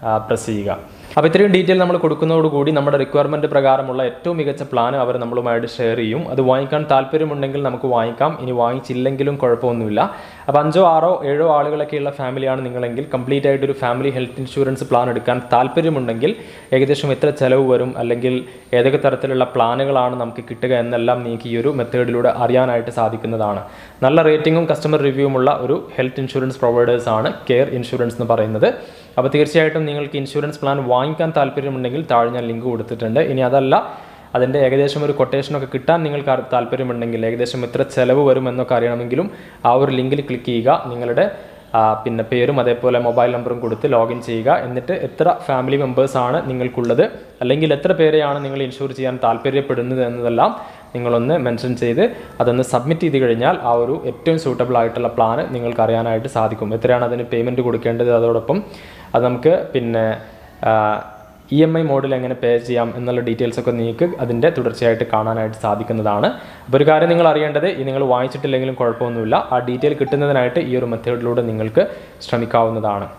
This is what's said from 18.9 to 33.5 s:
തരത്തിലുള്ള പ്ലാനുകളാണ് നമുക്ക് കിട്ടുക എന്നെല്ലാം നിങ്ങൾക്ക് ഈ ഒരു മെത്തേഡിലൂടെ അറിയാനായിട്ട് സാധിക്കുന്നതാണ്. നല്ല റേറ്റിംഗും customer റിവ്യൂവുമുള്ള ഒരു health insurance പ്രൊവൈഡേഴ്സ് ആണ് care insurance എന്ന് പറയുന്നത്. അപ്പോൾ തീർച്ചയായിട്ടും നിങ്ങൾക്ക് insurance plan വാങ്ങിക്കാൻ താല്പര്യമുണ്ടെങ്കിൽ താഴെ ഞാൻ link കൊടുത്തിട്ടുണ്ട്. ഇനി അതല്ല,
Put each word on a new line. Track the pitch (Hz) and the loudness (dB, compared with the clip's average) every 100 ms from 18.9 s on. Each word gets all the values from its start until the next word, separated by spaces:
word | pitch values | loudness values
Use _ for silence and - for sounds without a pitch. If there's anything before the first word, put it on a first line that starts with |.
| 143 143 | 4 0
തരത്തിലുള്ള | 131 135 131 127 131 | 0 -2 0 0 2
പ്ലാനുകളാണ് | 117 123 139 135 123 123 | 0 0 0 2 0 -2
നമുക്ക് | 117 117 117 | -6 -8 -12
കിട്ടുക | 117 127 127 | -6 0 0
എന്നെല്ലാം | 117 120 117 123 120 | 0 0 0 0 -2
നിങ്ങൾക്ക് | 117 117 | -6 -4
ഈ | 117 | 0
ഒരു | 131 143 | 0 0
മെത്തേഡിലൂടെ | 117 123 123 120 120 - 120 | -2 0 0 2 0 2 2
അറിയാനായിട്ട് | 127 127 120 113 120 | 4 4 0 -2 -2
സാധിക്കുന്നതാണ്. | 110 113 113 113 104 98 - - - - 131 | -2 -2 -6 -2 -2 -2 -8 -18 -20 -2 2
നല്ല | 160 156 | 4 4
റേറ്റിംഗും | 156 156 160 160 | 4 2 2 0
customer | 147 156 151 139 | -2 0 2 2
റിവ്യൂവുമുള്ള | 131 139 135 131 147 123 | 2 0 2 2 2 0
ഒരു | 165 - - | -2 -2 -4
health | 131 135 131 | -4 -2 -4
insurance | 139 131 131 | -2 -4 0
പ്രൊവൈഡേഴ്സ് | 120 120 120 120 120 110 | 2 4 4 2 2 0
ആണ് | 127 - - | 0 -4 0
care | 123 139 127 | 2 2 -2
insurance | 120 123 120 113 | -6 -4 -4 -4
എന്ന് | 113 113 | 0 0
പറയുന്നത്. | 110 110 190 - - - - - | 2 2 0 0 -12 -20 -8 -2
അപ്പോൾ | 131 147 | 0 2
തീർച്ചയായിട്ടും | 147 165 156 160 151 | 2 4 2 0 -4
നിങ്ങൾക്ക് | 147 143 143 | -4 -6 -6
insurance | 139 147 143 147 | -4 -4 -4 -4
plan | 139 139 123 | -2 -2 2
വാങ്ങിക്കാൻ | 123 143 156 160 156 | 2 0 -2 -2 0
താല്പര്യമുണ്ടെങ്കിൽ | 139 135 139 131 127 139 160 | 0 -2 -6 -4 -4 -6 0
താഴെ | 120 117 123 | 2 2 -2
ഞാൻ | 120 | -6
link | 113 123 | -4 -4
കൊടുത്തിട്ടുണ്ട്. | 117 - 113 113 120 160 | -4 -6 -6 -2 0 0
ഇനി | 131 | 0
അതല്ല, | 127 | 2